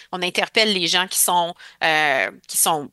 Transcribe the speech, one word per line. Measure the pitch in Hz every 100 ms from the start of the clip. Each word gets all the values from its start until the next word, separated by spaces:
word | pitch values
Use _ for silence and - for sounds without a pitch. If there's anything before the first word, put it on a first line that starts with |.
| -
on | 185
interpelle | 180 196 185 233 220
les | 185 165
gens | 185 185
qui | -
sont, | - 175 170 175 - -
euh, | 165 156 151 135 98 98 -
qui | -
sont | 185 156 147